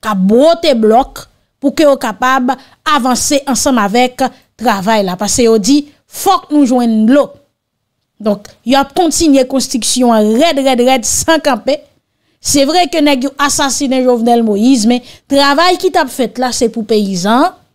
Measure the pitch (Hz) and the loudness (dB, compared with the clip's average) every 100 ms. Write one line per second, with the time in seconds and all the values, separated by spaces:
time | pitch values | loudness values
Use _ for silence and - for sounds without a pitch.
0 | 226 202 185 226 302 339 339 247 214 226 | -4 0 2 4 4 2 0 0 2 2
1 | 269 - - _ _ _ 277 - 302 269 | 0 -8 -20 _ _ _ -6 0 0 2
2 | 247 190 254 262 254 254 - _ - 294 | -4 -4 -2 0 -2 -6 -10 _ -2 -2
3 | 247 247 - 285 277 247 - 247 202 226 | 0 -2 0 -2 -2 -2 0 0 0 0
4 | 254 247 262 - _ _ 233 202 185 220 | -2 -2 -6 -6 _ _ -4 -2 0 0
5 | 196 180 208 - 233 226 196 294 294 _ | 0 -4 -4 0 2 2 2 0 0 _
6 | _ - - 370 - 294 269 247 240 220 | _ -6 -2 -2 0 0 2 2 0 2
7 | 220 277 262 - _ _ _ _ _ _ | 2 2 0 -6 _ _ _ _ _ _
8 | _ _ 214 208 - _ - 269 277 - | _ _ -6 -6 -8 _ -2 0 0 -2
9 | 339 - 330 269 254 269 - 247 214 247 | -2 0 2 2 2 -2 -4 -6 -4 0
10 | 247 226 214 226 330 285 269 254 247 262 | 2 2 2 2 0 0 0 0 2 0
11 | 214 - - 320 302 233 240 294 - _ | -2 -4 0 0 0 -4 -4 -6 -8 _
12 | _ _ _ _ - 285 277 339 359 330 | _ _ _ _ -4 -2 0 0 0 0
13 | 294 277 269 - 285 277 285 - 277 262 | 0 0 -4 -4 -4 -2 -4 -4 -2 0
14 | 254 240 226 240 226 202 233 269 214 240 | 0 0 2 0 0 0 2 2 2 0
15 | - - _ 277 277 285 349 359 370 - | -4 -20 _ 0 2 2 2 0 0 -2
16 | 254 - 233 - 254 226 247 226 214 220 | -4 -4 -6 -4 -6 -2 -4 -4 -2 -2
17 | 202 190 190 233 339 359 _ | -2 -4 -2 0 0 -4 _